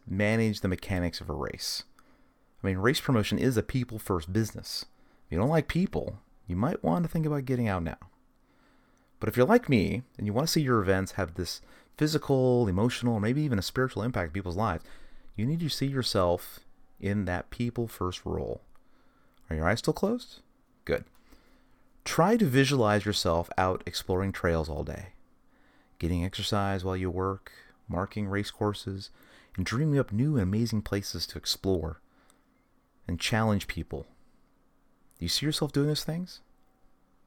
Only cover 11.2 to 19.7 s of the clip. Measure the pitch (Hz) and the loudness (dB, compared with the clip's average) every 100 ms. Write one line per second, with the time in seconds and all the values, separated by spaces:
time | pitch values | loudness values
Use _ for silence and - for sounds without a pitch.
11.2 | 85 87 87 - - - - - 151 151 | -4 -4 -6 -8 -14 -20 -12 -2 0 0
12.2 | - 131 127 123 107 90 123 - 123 110 | 2 2 4 4 4 2 2 2 0 0
13.2 | 107 143 151 104 - - 127 98 117 107 | 0 0 0 0 -2 -2 -2 -2 -4 -2
14.2 | 82 92 90 85 110 82 - - - - | -4 -4 -4 -2 0 -2 -6 -18 -16 -18
15.2 | - - 120 165 156 - 139 135 - 101 | -12 -4 -2 0 -2 -2 -2 0 0 2
16.2 | 87 87 - - - - - - 98 104 | 4 2 -2 -18 -20 -20 -20 -6 -2 0
17.2 | 90 87 - - 120 120 113 - 90 - | 0 -2 -4 -4 -4 -2 -6 -2 -4 -4
18.2 | - 82 - - - - _ - - _ | -4 -4 -4 -6 -10 -20 _ -20 -20 _
19.2 | _ _ - 78 82 | _ _ -6 0 0